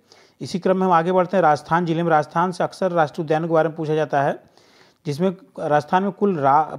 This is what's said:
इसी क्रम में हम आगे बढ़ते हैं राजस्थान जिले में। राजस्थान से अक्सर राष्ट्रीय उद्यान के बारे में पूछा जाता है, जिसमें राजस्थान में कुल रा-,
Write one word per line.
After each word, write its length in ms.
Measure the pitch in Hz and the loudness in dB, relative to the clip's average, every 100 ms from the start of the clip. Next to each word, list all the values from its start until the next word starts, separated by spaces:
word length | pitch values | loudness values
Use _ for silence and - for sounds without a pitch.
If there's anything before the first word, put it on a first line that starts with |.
| _ _ _ _ | _ _ _ _
इसी 180 | 135 185 | -8 -4
क्रम 180 | 196 185 | 0 0
में 80 | 185 | 2
हम 80 | |
आगे 180 | 170 170 | 2 2
बढ़ते 260 | 185 175 196 | 0 0 2
हैं 40 | |
राजस्थान 440 | 160 147 - 165 170 | 2 2 0 -2 0
जिले 180 | 160 | -2
में। 60 | 170 | 2
राजस्थान 420 | 156 147 170 185 | 0 0 -2 -2
से 120 | 175 | -2
अक्सर 280 | 160 - 190 | -6 -4 -2
राष्ट्रीय 340 | 170 147 - 151 | 0 -2 -2 -4
उद्यान 220 | 156 165 | -2 0
के 60 | |
बारे 160 | 165 160 | 0 0
में 80 | 160 | -2
पूछा 180 | 151 156 | -4 -2
जाता 260 | 147 143 | 0 0
है, 200 | 143 - - _ _ _ _ _ 156 | -2 -4 -12 _ _ _ _ _ -10
जिसमें 300 | 143 190 180 - - | -4 -4 -4 -12 -10
राजस्थान 440 | 165 147 147 185 | 0 0 2 0
में 80 | 196 | -2
कुल 260 | 185 202 170 | -2 -2 0
रा-, 400 | 135 147 151 | 2 2 2